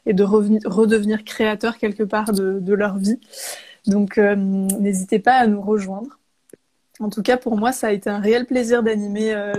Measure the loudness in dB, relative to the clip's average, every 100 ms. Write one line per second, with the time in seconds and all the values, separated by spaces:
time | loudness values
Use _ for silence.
0 | -2 2 4 2 4 2 0 2 4 4
1 | 2 -2 -4 -2 -2 -2 -4 -4 -4 -2
2 | -2 -2 -2 0 0 -2 -2 0 0 0
3 | -2 -2 -6 -16 -14 -14 -18 -6 0 2
4 | 2 2 2 2 0 0 -2 0 -2 -2
5 | -2 0 4 4 4 2 0 -2 -2 -8
6 | -12 -16 _ _ _ -20 _ _ _ -8
7 | -6 -2 0 0 0 -2 -2 -2 -2 -2
8 | -2 -2 0 0 0 -2 2 2 2 0
9 | -2 -2 -2 -2 -4